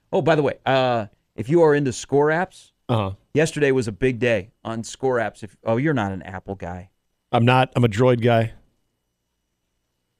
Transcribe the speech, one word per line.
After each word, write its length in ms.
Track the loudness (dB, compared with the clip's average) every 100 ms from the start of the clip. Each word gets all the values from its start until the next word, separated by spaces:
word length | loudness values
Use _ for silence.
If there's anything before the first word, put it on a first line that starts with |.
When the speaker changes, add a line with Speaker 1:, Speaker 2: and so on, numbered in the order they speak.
| _
Speaker 1:
Oh, 100 | -2
by 140 | 0 2
the 80 |
way, 120 | 0 -4 -2
uh, 420 | 0 0 -2 -6 _ _ -10
if 140 | 0
you 120 | 4
are 120 | 4 4
into 180 | 0
score 340 | -4 -2 0 2
apps, 440 | 0 -4 -10 _ _ -4
Speaker 2:
Uh-huh. 220 | -2 -2 -8 _
Speaker 1:
yesterday 380 | -2 0 2 2
was 160 | 2 -2
a 40 |
big 280 | -2 -2 0
day 320 | 0 0 -4 _
on 200 | -10 -10
score 340 | -10 -6 -2 -2
apps. 260 | -4 -8
If, 120 | -18 _
oh, 140 | -2 0
you're 160 | 0
not 180 | 0 -2
an 100 | -4
Apple 320 | -10 -14 -12 -12
guy. 340 | -10 -12 -16 _ _ _ _
Speaker 2:
I'm 140 | 0 4
not. 260 | 4 2 2
I'm 80 |
a 40 | 0
Droid 340 | 2 2 2
guy. 320 | 2 2 0 -6 _ _ _ _ _ _ _ _ _ _ _ _ _ _ _